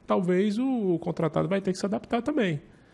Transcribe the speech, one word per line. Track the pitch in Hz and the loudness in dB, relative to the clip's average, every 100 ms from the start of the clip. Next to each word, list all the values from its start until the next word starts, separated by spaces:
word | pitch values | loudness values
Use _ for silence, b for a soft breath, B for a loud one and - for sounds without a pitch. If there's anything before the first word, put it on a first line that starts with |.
| - | -2
talvez | 202 180 180 208 202 | 0 2 2 2 0
o, | 262 247 196 165 | 0 0 0 0
o | |
contratado | - 165 165 160 160 | -2 -2 0 0 0
vai | 196 | 0
ter | 190 | 0
que | 185 | -2
se | 202 | -2
adaptar | 220 - 240 | -4 -2 -2
também. | 233 302 196 147 - b b | 0 0 0 -2 -6 b b